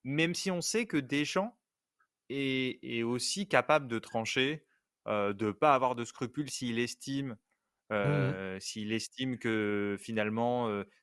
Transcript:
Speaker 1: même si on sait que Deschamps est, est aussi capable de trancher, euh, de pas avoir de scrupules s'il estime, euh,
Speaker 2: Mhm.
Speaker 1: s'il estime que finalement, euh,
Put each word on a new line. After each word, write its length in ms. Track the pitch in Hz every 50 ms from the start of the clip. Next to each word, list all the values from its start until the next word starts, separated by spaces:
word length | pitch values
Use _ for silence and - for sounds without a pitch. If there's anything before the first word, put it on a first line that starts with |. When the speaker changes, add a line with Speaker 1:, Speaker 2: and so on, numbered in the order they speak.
| -
Speaker 1:
même 320 | 131 139 151 165 170 175
si 160 | - - 190
on 100 | 180 175
sait 240 | 160 - - 220 240
que 120 | 220 -
Deschamps 600 | 147 135 120 139 147 147 - - 190 196 240 - _ _ _ _ _ _ _ _ _ _ _ _ _ _ -
est, 480 | 127 139 139 135 131 131 131 127 - - -
est 180 | 127 120 117
aussi 460 | 117 117 123 123 - - - 196 202
capable 400 | - - 127 123 - 151 151 139
de 100 | 120 117
trancher, 680 | 110 - - - 113 110 - - 135 131 139 156 156 _ _ _ _ _ _ _ _ -
euh, 260 | 110 107 104 101 101 104
de 180 | 101 110 107
pas 220 | 101 - 151 151 139
avoir 220 | 127 131 127 127
de 80 | 120 117
scrupules 480 | - - - 131 117 - 147 147 131
s'il 260 | - - 131 120 113
estime, 600 | 117 123 117 - - - 139 135 139 139 131 110 - _ _ _ _ _ _ _ _ _ -
euh, 640 | 107 104 101 98 98 98 - - - 95 95 95 95
Speaker 2:
Mhm. 40 | 95
Speaker 1:
s'il 320 | - - - 110 104 107
estime 480 | 113 110 - - - - 131 131 123 107
que 580 | - 117 110 110 107 104 104 101 104 101 101 98
finalement, 680 | - - 113 107 107 107 110 117 117 120 123 123 120
euh, 160 | 110 104 101 98 - _ _